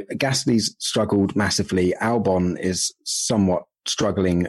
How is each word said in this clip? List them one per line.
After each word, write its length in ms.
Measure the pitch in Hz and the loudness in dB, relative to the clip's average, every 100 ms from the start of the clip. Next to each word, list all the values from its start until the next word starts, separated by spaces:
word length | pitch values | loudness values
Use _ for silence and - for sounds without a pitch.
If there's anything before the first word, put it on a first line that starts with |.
| - - | 0 -4
Gasly's 580 | 135 135 - 113 107 - | -2 -2 0 0 0 -4
struggled 560 | - 117 104 101 98 104 | -4 -2 2 2 2 0
massively. 580 | 98 - 98 92 90 87 | 0 -2 -2 0 2 0
Albon 580 | 113 117 98 92 90 85 | 0 0 2 2 0 -2
is 340 | 92 87 - - - | -2 -2 -4 -8 -8
somewhat 580 | - - 113 95 85 - _ - | -6 0 2 2 2 -4 _ -8
struggling 600 | - 107 95 92 87 | -2 -2 2 2 2